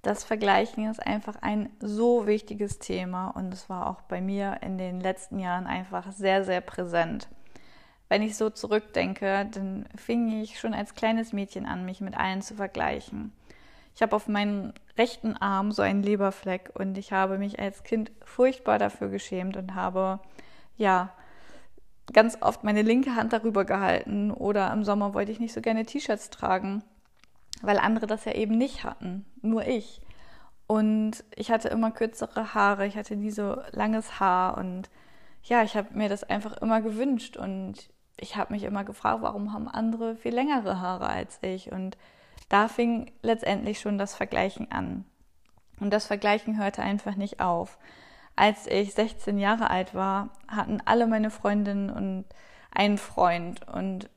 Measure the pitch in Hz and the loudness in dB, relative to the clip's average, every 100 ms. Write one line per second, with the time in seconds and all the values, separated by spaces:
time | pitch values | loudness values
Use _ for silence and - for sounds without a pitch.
0 | 196 208 - 220 202 196 208 - 214 226 | 0 -2 -2 0 4 4 4 -2 -4 -2
1 | - 208 214 208 - 214 202 - 208 208 | -2 -2 -4 -6 -2 -2 -2 -8 -6 2
2 | 240 240 214 214 - 208 202 - - 185 | 4 4 4 0 0 -4 -4 -4 -4 -4
3 | 180 180 190 - 185 185 - 185 - 185 | -2 -4 -4 -6 -6 -8 -8 -4 -4 -6
4 | - 180 190 196 196 - 185 185 185 185 | -6 -4 -2 0 -2 -4 -6 -4 -4 -2
5 | 185 190 - 196 180 180 180 180 185 180 | -2 -2 -6 -4 -2 -2 -2 -6 -4 -6
6 | 190 196 196 190 190 180 - - 180 170 | -8 -2 2 2 2 -2 -2 -6 0 2
7 | 165 - - - - - - - - _ | 2 -2 -8 -14 -16 -18 -20 -20 -20 _
8 | - 202 214 208 220 - - 214 214 - | 0 2 2 0 -2 -2 0 0 2 0
9 | 175 196 196 196 202 196 196 190 - 208 | 0 0 0 0 0 -6 -6 -6 -10 -10
10 | - 233 233 220 214 - 226 214 202 - | -2 0 2 -2 -6 -4 -4 -2 -6 -2
11 | 220 226 226 202 196 185 - 180 185 190 | 0 2 0 -4 -4 -6 -6 -6 -6 -6
12 | 196 190 190 190 - 208 196 - 80 - | -6 -2 -2 -2 -6 -6 -6 0 -2 -2
13 | - - 214 - - - - - - - | -6 -10 -10 -14 -20 -20 -20 -20 -20 -2
14 | 226 214 - 208 208 202 196 - - - | 2 2 0 0 2 0 -4 -12 -8 0
15 | 240 - 220 - 196 196 202 208 202 202 | 0 2 -4 0 0 2 2 2 2 4
16 | 202 208 196 190 190 185 - - 190 190 | 2 4 2 0 -4 -4 -6 -6 -4 -4
17 | - 190 190 190 202 - 202 196 - 220 | -2 2 2 0 -4 -4 -6 -6 -2 -2
18 | 214 - - - 254 262 - 208 202 - | -2 -10 -10 4 4 6 2 4 2 0
19 | 202 196 - 185 190 196 185 190 185 185 | -6 -6 -6 -4 -4 -4 -6 -4 -2 0
20 | 190 190 - - - - - - 202 185 | 0 -2 -8 -18 -18 -20 -20 0 4 4
21 | 185 - - - - - - - - - | 2 -8 -18 -16 -16 -14 -14 -16 -18 -20
22 | - 208 226 - 202 220 214 208 214 247 | 6 8 8 4 0 2 2 4 6 4
23 | 269 233 226 226 226 202 190 196 190 175 | 4 0 2 2 2 2 2 2 4 2
24 | - 202 208 - 202 202 190 214 208 208 | 2 0 0 0 0 2 2 0 2 2
25 | 202 202 202 220 226 226 226 220 226 285 | 2 0 -2 -4 -6 -2 0 0 -2 -4
26 | - 214 - - - 185 196 202 - _ | -2 -2 -4 -4 0 2 0 -6 -8 _
27 | _ _ - - - - 208 202 202 220 | _ _ -20 -20 -14 -4 2 4 4 2
28 | 220 220 220 - 208 226 254 - - - | 0 -2 -2 0 2 2 2 -2 -8 -6
29 | 180 190 - - 226 226 - 233 - - | -8 -8 -10 -4 0 0 0 -2 -4 -14
30 | - - - - - - - 214 214 214 | -14 -14 -16 -16 -18 -20 0 4 4 4
31 | 214 214 - - - 226 - 220 226 226 | 0 -4 -14 -10 0 2 2 2 0 2
32 | 226 - - - 214 214 202 196 202 208 | -2 -2 -4 -4 -2 4 4 4 0 -4
33 | 208 208 214 208 202 - - 208 208 220 | -6 -4 -2 -2 -2 -4 -6 -2 0 0
34 | - - 190 180 185 - 185 185 196 - | -2 0 4 4 2 0 -4 -6 -10 -16
35 | - - - - - 240 214 214 202 - | -20 -20 -18 -18 2 4 4 0 -2 -2
36 | 208 202 - 208 208 - 220 226 220 214 | 0 -2 -2 -2 -2 -2 2 2 2 0
37 | 269 240 - - 190 190 190 202 - _ | 0 0 -2 -8 -6 -6 -8 -10 -16 _
38 | _ - - 214 - 208 202 202 202 208 | _ -16 -8 -4 -4 -4 -2 -4 -6 -2
39 | 220 226 226 208 208 214 220 - 226 226 | 0 2 0 -2 -6 -6 -6 0 0 0
40 | 226 226 240 240 277 277 196 190 180 185 | -4 -4 -2 0 2 2 0 -2 -2 -2
41 | - - 196 - 190 185 - 185 190 - | -2 -2 -6 -6 -6 -6 -6 -6 -6 -10
42 | - - - - - 202 220 - 240 233 | -20 -20 -20 -20 4 4 4 4 2 2
43 | 240 - 226 226 - 196 202 208 208 202 | -4 -4 0 2 2 0 0 -2 -2 0
44 | 196 - 202 - 190 - - - - 190 | -2 -2 0 2 2 -2 -6 -4 -4 -6
45 | 190 _ _ _ _ - _ - 202 208 | -8 _ _ _ _ -20 _ -6 0 0
46 | - 202 208 208 220 214 202 - - 202 | 0 0 4 2 2 0 0 0 -2 -2
47 | 202 196 202 - 185 170 185 - - - | -2 -4 -4 -2 0 0 -2 -12 -20 -20
48 | - - - - 208 208 - - 202 - | -20 -20 -10 4 4 4 0 0 2 0
49 | 220 - - 202 196 226 220 185 185 190 | 0 0 -2 2 2 2 2 0 0 -2
50 | 190 196 208 - - 208 - 214 - 226 | 0 0 -4 -12 -6 -4 -2 -2 4 4
51 | 226 220 214 - 202 208 202 202 196 - | 4 2 0 0 0 2 2 -2 -2 -4
52 | 196 190 - - - - - - 208 208 | -4 -4 -10 -18 -20 -20 -4 2 4 2
53 | - - 180 170 175 - - - 190 190 | -2 2 4 2 -4 -10 -8 -4 -4 -4
54 | - | -10